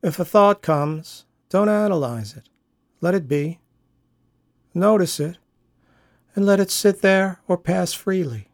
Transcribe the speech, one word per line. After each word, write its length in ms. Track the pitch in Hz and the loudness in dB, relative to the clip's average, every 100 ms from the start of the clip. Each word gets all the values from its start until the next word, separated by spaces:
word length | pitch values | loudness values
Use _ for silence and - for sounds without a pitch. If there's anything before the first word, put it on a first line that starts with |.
If 160 | 196 151 | -4 -4
a 60 | |
thought 380 | 170 214 202 202 | 0 4 4 2
comes, 640 | - 151 147 156 165 - _ _ _ | 0 0 -2 -6 -12 -20 _ _ _
don't 180 | 185 208 | 0 2
analyze 680 | 208 208 175 131 117 107 - | 2 0 0 -2 -6 -10 -14
it. 100 | _ _ _ _ _ _ | _ _ _ _ _ _
Let 140 | 170 190 | -2 -2
it 120 | 139 | -2
be. 320 | 147 147 170 _ _ _ _ _ _ _ _ _ _ _ | -4 -4 -8 _ _ _ _ _ _ _ _ _ _ _
Notice 460 | 175 196 214 175 - | 0 2 2 0 -2
it, 200 | 147 175 _ _ _ _ _ _ _ _ _ - | -8 -8 _ _ _ _ _ _ _ _ _ -2
and 100 | 202 | 2
let 160 | 196 | 2
it 100 | 190 | 2
sit 300 | - 208 196 | 2 0 2
there 400 | 196 190 190 180 - | 2 2 0 -6 -4
or 80 | 180 | -4
pass 340 | - 185 175 | 0 -2 -2
freely. 560 | - - 190 156 113 101 | -4 -4 -2 -4 -8 -14